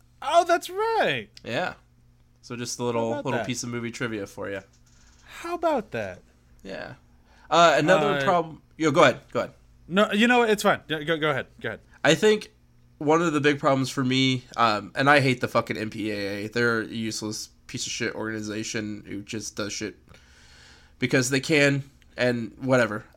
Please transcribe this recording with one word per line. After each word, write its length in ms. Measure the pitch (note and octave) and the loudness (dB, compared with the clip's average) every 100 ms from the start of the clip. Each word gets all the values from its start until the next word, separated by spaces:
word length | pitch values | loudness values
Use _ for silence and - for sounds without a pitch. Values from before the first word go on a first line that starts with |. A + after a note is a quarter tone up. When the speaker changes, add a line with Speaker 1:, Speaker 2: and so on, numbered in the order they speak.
| _ _ | _ _
Speaker 1:
Oh, 220 | C4+ E4+ | 2 4
that's 260 | F4+ F4 E4+ | 4 2 0
right. 560 | F#4 A4+ A4 A3 C3 G2+ - | -4 -2 0 0 -2 -6 -14
Speaker 2:
Yeah. 320 | - B2+ F3+ - _ _ _ _ _ _ | -8 -4 -4 -8 _ _ _ _ _ _
So 120 | - | -14
just 240 | A#2+ A#2+ - | -10 -8 -6
a 60 | |
little, 220 | A#2+ A#2 A2+ | -2 -2 -2
Speaker 1:
How 60 | |
about 100 | A2+ | -2
Speaker 2:
little 140 | C3+ B2 | -4 -4
Speaker 1:
that? 60 | A2 | -4
Speaker 2:
piece 180 | B2 | -6
of 40 | A#2+ | -8
movie 200 | A#2+ A#2 | -8 -8
trivia 360 | - A#2+ A2 G2 | -6 -6 -6 -10
for 200 | - G2 | -10 -8
you. 120 | G2 - _ _ _ _ _ - - | -8 -12 _ _ _ _ _ -20 -14
Speaker 1:
How 140 | E4+ | -10
about 360 | F4 E4+ C#4+ G#3 | -4 0 0 -2
that? 300 | A#2 G2 F2+ - _ _ - | -6 -8 -10 -20 _ _ -20
Speaker 2:
Yeah. 320 | - - - - _ _ _ _ - | -14 -12 -12 -16 _ _ _ _ 0
Uh, 240 | D#3+ E3+ D3 | 4 6 6
another 420 | D3+ F#3 D3 C#3+ | 6 4 4 0
Speaker 1:
Uh, 40 | |
Speaker 2:
problem. 380 | C3+ F3 D#3+ D#3 _ - | 2 0 0 -8 _ -4
Yo, 160 | D#3 | 2
go 100 | D3+ | 6
ahead. 180 | C#3+ A2 - | 6 4 -4
Go 80 | A#2+ | -4
ahead. 120 | F#2 - _ _ - | -6 -8 _ _ -2
Speaker 1:
No, 240 | F#3 G#3 | 2 2
you 160 | G#3 A#3+ | 4 4
know 100 | B3 | 4
what? 120 | A3+ | 4
It's 120 | G#3 | 2
fine. 180 | G3+ C3 - | 2 0 -2
Go, 160 | D#3 | -6
go, 140 | D3+ E3 | -2 -2
go 140 | D3+ | 0
ahead. 160 | C3 - - | -2 -6 -10
Go 100 | A#2 | -10
ahead. 100 | G2+ - - | -10 -14 -2
Speaker 2:
I 100 | C#3 | 2
think 380 | D#3+ G#3+ G#3+ - _ _ _ _ - | 4 4 2 -2 _ _ _ _ -6
one 220 | D3 D#3+ | 2 2
of 100 | E3+ | 2
the 80 | D3 | 2
big 180 | D3 D3 | 2 2
problems 320 | D3+ C3+ C3 | 2 2 0
for 140 | - | -2
me, 400 | B2+ C3 C3 C3 - - | 0 2 2 0 -4 0
um, 360 | A#2 G#2 G2+ | 2 2 -4
and 160 | - C#3 | 0 4
I 80 | D3 | 4
hate 220 | C3+ B2 | 4 0
the 80 | A2+ | 0
fucking 280 | A#2 A2+ F#2 | -2 -2 -4
M 140 | A2 | -6
P 220 | A2 G#2+ | -6 -6
A 20 | G#2 G2 G2+ | -4 -6 -6
A. 40 | G#2+ | -6
They're 320 | A#2 A#2+ A2+ | 0 0 0
a 40 | G#2 | -2
useless 640 | A2+ A2 G#2+ A2 G#2+ - _ - | -6 -6 -6 -6 -8 -12 _ -14
piece 180 | B2 - | -10 -8
of 60 | |
shit 220 | - A2+ | -6 -6
organization 880 | - A2 A2 G#2+ G#2+ A2+ A#2 G#2+ G#2 - | -4 -6 -6 -6 -6 -6 -6 -6 -8 -12
who 140 | G2+ | -12
just 340 | G2+ A2 G#2 - | -10 -10 -10 -8
does 160 | G2+ | -8
shit 240 | - G#2+ - _ - _ - - - - - - _ | -6 -8 -10 _ -20 _ -20 -20 -20 -20 -20 -20 _
because 300 | B2+ C3+ B2 | 0 2 2
they 100 | C3+ | 0
can 420 | C3+ D3+ C#3+ C#3 C#3 - _ - | 2 4 4 2 -2 -14 _ -2
and 360 | B2 A#2+ A2+ - | 0 0 -4 -6
whatever. 440 | B2+ B2+ A2+ G#2 - | 0 2 2 -2 -8